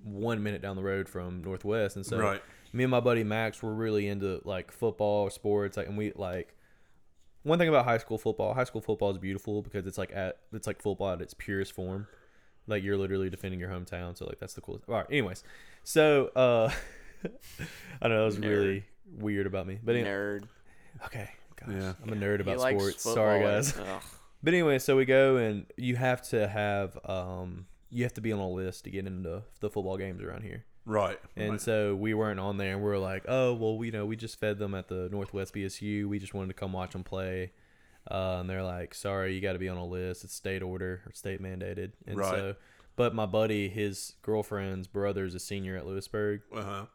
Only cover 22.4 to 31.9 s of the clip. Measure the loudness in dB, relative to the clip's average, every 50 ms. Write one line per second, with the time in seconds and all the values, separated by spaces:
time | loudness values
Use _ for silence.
22.4 | 2 0 0 2 2 4 4 4 2 2 0 0 -2 0 2 4 6 6 6 6
23.4 | 4 4 4 2 2 0 -2 -2 -4 -6 -6 -8 -8 -12 -18 -20 -20 -20 -18 -2
24.4 | 2 4 4 6 6 6 4 4 6 6 6 6 8 8 8 8 10 10 8 6
25.4 | 6 4 0 -2 -4 -8 -10 -6 -2 0 0 2 4 2 2 2 0 0 2 2
26.4 | 2 2 2 0 0 2 2 0 0 -2 -6 -10 -8 -6 -4 -4 -4 -4 -6 -6
27.4 | -6 -8 -8 -10 -12 -16 -20 _ -20 -8 -2 -2 -2 0 -2 -2 -2 0 0 0
28.4 | 0 -2 -2 -2 -4 -4 -6 -8 -12 -8 -6 -6 -6 -6 -6 -6 -6 -6 -6 -6
29.4 | -8 -12 -12 -6 -6 -4 -2 -2 -2 -2 -2 -4 -4 -6 -6 -8 -8 -8 -8 -10
30.4 | -10 -10 -10 -12 -14 -16 -20 -18 -6 0 2 2 2 2 0 -4 -10 -14 -6 -4
31.4 | -2 -2 -2 -2 0 2 2 4 4 2